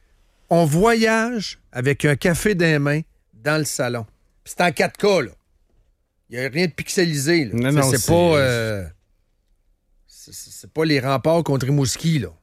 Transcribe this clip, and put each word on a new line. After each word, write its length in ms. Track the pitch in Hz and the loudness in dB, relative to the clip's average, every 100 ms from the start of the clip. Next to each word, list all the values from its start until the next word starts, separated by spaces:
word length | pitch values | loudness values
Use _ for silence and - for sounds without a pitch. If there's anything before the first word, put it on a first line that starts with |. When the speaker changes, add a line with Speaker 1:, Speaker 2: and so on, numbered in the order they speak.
| _ _ _ _ - | _ _ _ _ 0
Speaker 1:
On 160 | 170 160 | 2 2
voyage 920 | 160 226 226 220 226 226 240 - - _ | 4 2 4 2 2 0 -4 -8 -14 _
avec 340 | 123 127 139 147 | -4 -2 0 0
un 100 | 139 | 2
café 400 | 185 165 214 185 | 0 0 0 2
dans 100 | 165 | 2
les 140 | 151 | 2
mains 220 | 143 151 - _ _ | 0 -2 -4 _ _
dans 240 | 107 131 156 | -8 -2 -2
le 80 | 147 | -2
salon. 400 | - 123 120 110 _ _ _ | -4 -4 -4 -10 _ _ _
Puis 100 | - - | -16 -2
c'est 60 | |
en 80 | 175 | 0
quatre 260 | - 185 - | 0 -4 0
K, 60 | 208 185 110 | 0 0 -2
là. 60 | - _ _ _ _ _ _ _ _ _ | -10 _ _ _ _ _ _ _ _ _
Il 80 | 120 | -8
n'y 60 | 131 | -6
a 40 | |
rien 180 | 143 175 | -2 -4
de 40 | |
pixelisé, 720 | - - - 175 147 139 170 120 | -4 -6 -2 -2 -2 0 0 0
là. 60 | |
Speaker 2:
Non, 60 | 117 | -2
Speaker 1:
Tu 60 | 131 | 0
sais, 40 | 147 | 2
Speaker 2:
non, 80 | 135 | 2
Speaker 1:
c'est 60 | 131 | 0
Speaker 2:
c'est 140 | - | 2
Speaker 1:
pas, 260 | 170 175 151 | 4 4 2
euh, 480 | 131 120 110 101 85 - _ _ _ _ _ _ _ _ _ _ _ | 2 0 -4 -6 -10 -16 _ _ _ _ _ _ _ _ _ _ _
c'est, 260 | - - | -20 -20
c'est, 160 | - - | -20 -18
c'est 200 | - 98 | -20 -12
pas 140 | - 160 | -2 0
les 140 | 139 | 0
remparts 440 | 131 135 156 170 | 0 -2 2 0
contre 220 | 151 135 127 | 2 -2 0
Rimouski, 540 | 143 131 - 165 156 | 0 0 -2 -2 -2
là. 100 | 85 - | -4 -10